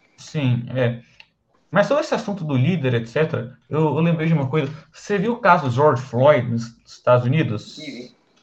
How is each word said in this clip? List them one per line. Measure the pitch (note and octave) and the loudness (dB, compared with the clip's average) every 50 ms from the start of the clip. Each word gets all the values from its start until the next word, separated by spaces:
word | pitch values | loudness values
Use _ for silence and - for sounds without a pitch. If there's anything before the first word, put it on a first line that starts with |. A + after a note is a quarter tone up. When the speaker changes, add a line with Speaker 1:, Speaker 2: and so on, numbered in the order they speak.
| _ _ _ | _ _ _
Speaker 1:
Sim, | - - - - D#3 C3+ B2+ A#2+ B2 B2 - B2+ | -20 -18 -10 -6 -2 0 0 0 -2 -4 -4 -4
é. | C3 B2 A2+ A2+ - - _ _ - - _ _ _ _ _ _ _ _ _ | -2 -2 -2 -2 -6 -12 _ _ -20 -20 _ _ _ _ _ _ _ _ _
Mas | D#3 G3 G3+ | 0 0 0
sobre | - C#4 D4+ D#4 | 2 0 -2 -2
esse | - B3 | -2 -4
assunto | - - G#3 G3 - D#3+ | -6 -4 -6 -8 -8 -4
do | D3+ C3+ | -2 0
líder, | B2 B2+ E3+ F#3+ D#3 C3 B2+ B2 | 0 2 2 0 0 0 0 -2
et | A2+ - | -2 -4
cetera, | - - D3 D#3+ D#3+ - A2+ A#2 - - - _ - | -2 -2 -2 0 0 -2 -4 -6 -8 -14 -20 _ -4
eu, | D3 D#3 | -2 0
eu | D#3+ D3+ C3 D#3 | 0 0 2 2
lembrei | E3 E3+ D#3+ D#3 D#3+ | 2 2 0 0 0
de | E3 E3 | 2 2
uma | C#3+ C3 B2 | 0 0 0
coisa. | D#3 D#3 C3+ - - - - _ _ | 0 -2 -2 -4 -6 -12 -18 _ _
Você | - - - G#3 | -14 -8 -4 -4
viu | G3 G3 A#3 A#3 | -2 -2 -2 -2
o | A#3 | 0
caso | - F#3 F3 E3+ C#3+ B2+ | 2 4 4 4 2 0
George | A2 C3 D3+ D3+ C3+ - - | 0 2 4 4 2 2 -2
Floyd | - A2+ A#2+ C3+ D3+ D3 B2+ A2+ A#2 | -4 0 4 4 6 6 4 2 -2
nos | A#2 A#2 - - - _ _ | -4 -4 -6 -8 -12 _ _
Estados | - - - _ B2+ B2 A#2+ A#2 | -20 -20 -4 _ 2 4 4 4
Unidos? | B2 D3+ D#3+ C#3 A2 G#2 G#2 - - - | 2 0 0 0 0 -4 -6 -10 -12 -16
Speaker 2:
Sim, | D3 D#3 D3 A2+ A#2+ B2+ B2 _ _ _ _ _ _ | -16 -14 -14 -14 -14 -16 -18 _ _ _ _ _ _